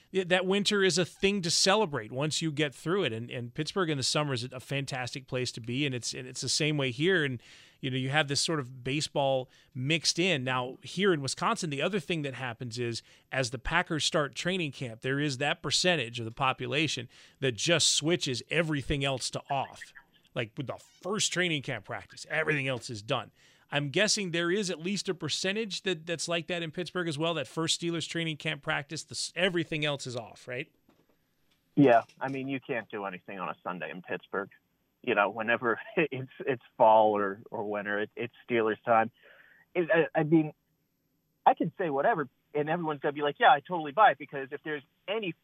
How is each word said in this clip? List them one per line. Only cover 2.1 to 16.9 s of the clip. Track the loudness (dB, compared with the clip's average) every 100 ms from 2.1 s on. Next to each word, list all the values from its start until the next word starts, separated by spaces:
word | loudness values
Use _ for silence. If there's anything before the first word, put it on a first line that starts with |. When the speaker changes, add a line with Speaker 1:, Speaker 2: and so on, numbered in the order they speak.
Speaker 1:
once | -2 -2 0
you | -2
get | 0 -2
through | -2 -2 0
it. | 0
And, | -2 -6
and | -8 -6
Pittsburgh | -6 -4 0 0
in | 0
the |
summer | 0 0 0
is | -2 -4
a | -10
fantastic | -6 -4 -4 -6 -6 -10 -6
place | -4 -4
to | -4
be. | -4 -2 -2
And |
it's, | -2 -6
and | -8 -10
it's | -8
the | -2
same | 0 2 2
way | 0
here. | 2 2 4
And, | 2 -2 -10 -20 -20 _
you | -6
know, | -4
you | 0
have | 0 0
this | 0
sort | 0 -2
of | -4 -8
baseball | -4 -4 -2 0 2 0 -2 -12 _
mixed | -6 0 0 0 0
in. | 2 2
Now, | 0 -2 -2 -8
here | -10 0 2
in | 2
Wisconsin, | 0 -2 -2 0 -2
the | -2
other | -2 -2
thing | -2 -4
that | -4
happens | -6 -8 -8 -8 -4
is | -4 -4 -10 -20 _
as | -4 -2
the | -4
Packers | -2 0 0 -2
start | 0 0 0
training | -2 -2 -2 -4
camp, | -6 -10 -6
there | -4 0
is | 0 -2
that | -2 -4
percentage | -2 2 2 2 0 -6
of |
the | -10
population | -2 0 0 -2 -2 -2